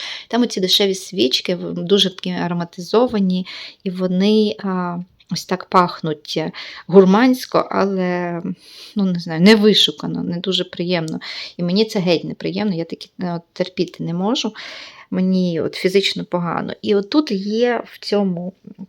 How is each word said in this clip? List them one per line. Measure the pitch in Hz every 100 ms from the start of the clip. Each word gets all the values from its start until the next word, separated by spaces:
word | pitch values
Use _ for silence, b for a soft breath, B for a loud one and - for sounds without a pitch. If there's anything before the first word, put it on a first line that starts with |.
| B B -
там | 233
оці | 233 214
дешеві | 180 - 196
свічки, | 190 - 185 247 - -
в-, | 180 175
дуже | 175 170 196 185
такі | - 180
ароматизовані, | 180 175 175 170 - 170 220 247 220 190 180 185 B B B
і | 196
вони, | 180 185 180 202 214 208 -
а, | 196 185 180 175 180 _ -
ось | 170
так | - 185
пахнуть | - 190 175 - 160 151 - 165 160 B B B -
гурмансько, | 190 185 202 254 254 - - -
але, | 190 196 190 180 180 175 170 180 175 B B B 208
ну, |
не | 190 175
знаю, | 170 160
невишукано, | 196 220 214 190 - - 165 170
не | 180 175
дуже | 190 180
приємно. | 180 - 175 175 160 180 B B B -
І |
мені | 175 196
це | 220 208
геть | 180 165
неприємно, | 156 - 165 185 208
я | 165
такі, | 165 - - -
е, | 180 170
от | -
терпіти | - 175 - 170 -
не | 165
можу. | 175 196 277 220 B B B B B -
Мені | 185 185 185 180 160
от | 147
фізично | - 180 196 196 180
погано. | 190 180 175 - - -
І | 214
отут | 196 202 302 302
є | 196 208 220 240 226 -
в | -
цьому | - 208 196 170 180 - - -